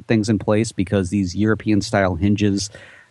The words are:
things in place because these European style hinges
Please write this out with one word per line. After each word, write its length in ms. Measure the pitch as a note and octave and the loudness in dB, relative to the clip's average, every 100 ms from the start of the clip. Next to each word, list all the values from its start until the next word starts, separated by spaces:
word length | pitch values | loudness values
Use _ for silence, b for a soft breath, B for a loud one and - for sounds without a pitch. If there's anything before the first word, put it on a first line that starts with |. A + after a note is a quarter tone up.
| - | 0
things 220 | A2 G2+ | 0 2
in 100 | G#2 | 0
place 320 | - G#2+ A2+ | 2 0 0
because 400 | - F#2+ G2+ F2 | -4 -2 0 0
these 240 | G2+ F#2 | -2 -2
European 460 | F#2 G#2+ G#2+ - G#2 | 0 0 0 0 0
style 340 | F#2+ G2+ F#2+ | 0 0 0
hinges 560 | F2 G2+ G#2 G#2 G2 G2 B B B B | 0 0 2 2 0 -4 B B B B